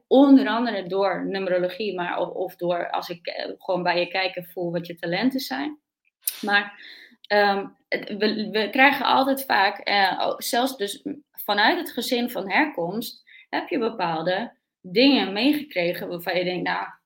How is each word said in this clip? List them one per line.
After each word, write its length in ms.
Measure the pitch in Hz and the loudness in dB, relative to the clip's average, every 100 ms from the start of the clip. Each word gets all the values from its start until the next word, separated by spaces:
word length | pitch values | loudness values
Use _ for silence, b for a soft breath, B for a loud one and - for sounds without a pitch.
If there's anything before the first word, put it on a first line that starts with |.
| - | 2
Onder 400 | 254 277 269 - | 6 10 8 6
andere 400 | 226 240 202 180 | 0 -2 -4 -4
door 380 | 190 196 175 180 | 0 0 0 -4
numerologie, 680 | 190 185 180 180 - 208 180 | -4 0 0 -2 -4 -6 -4
maar 220 | 175 - | -4 -4
of, 120 | 175 | -4
of 260 | - 180 - | -4 -8 -4
door, 340 | 175 175 - | -4 -2 -2
als 180 | 180 175 | -6 -6
ik, 180 | 175 - | -10 -10
eh, 240 | - - - | -8 -8 -8
gewoon 260 | - 180 | -4 -2
bij 160 | 175 175 | 0 0
je 80 | 175 | 0
kijk 280 | 190 190 185 | -2 -4 -4
en 100 | 175 | -10
voel 260 | 190 175 | -6 -4
wat 160 | 170 170 | -4 -6
je 80 | 170 | -8
talenten 440 | 170 180 254 262 | -4 -2 0 -2
zijn. 380 | - 269 294 302 _ _ _ _ - - | -4 -6 -6 -10 _ _ _ _ -10 -6
Maar, 380 | 208 202 208 B B B B B - | 0 0 0 B B B B B 0
ehm, 380 | 208 202 196 196 - - | 4 4 2 -2 -12 -8
het, 200 | - - 208 | -6 -6 -2
we, 320 | 214 214 190 | 0 0 -2
we 180 | 208 208 | -2 0
krijgen 340 | - 277 277 - | 4 4 4 2
altijd 400 | 247 269 269 - | 4 4 0 0
vaak, 320 | 214 196 208 | 2 2 0
eh, 400 | - 202 190 - - | -2 2 2 2 -2
o-, 80 | - | -2
zelfs 400 | - 240 262 262 | -2 0 0 -2
dus 260 | 202 - 196 196 - | -6 -6 -10 -10 -14
vanuit 460 | - - 208 226 349 | -10 -2 2 4 2
het 140 | - | -2
gezin 380 | - 233 240 240 | -6 -2 -2 -2
van 200 | - 196 | -4 -2
herkomst, 760 | 208 302 180 170 214 233 - B B B | 0 0 -2 -6 -6 -8 -12 B B B
heb 200 | 320 330 | -6 -4
je 80 | 302 | -2
bepaalde 760 | 226 220 175 160 165 185 247 - _ _ | -2 -2 -4 -2 -2 -2 -4 -12 _ _
dingen 520 | 185 185 277 247 190 | -4 4 6 6 2
meegekregen 760 | 196 262 294 - 180 175 175 190 | 0 2 0 -2 -2 -2 -2 -6
waarvan 300 | 175 190 180 | -8 -4 -2
je 60 | |
denkt, 240 | 180 180 180 | -2 -2 -4
nou, 180 | 180 190 - | -4 -6 -12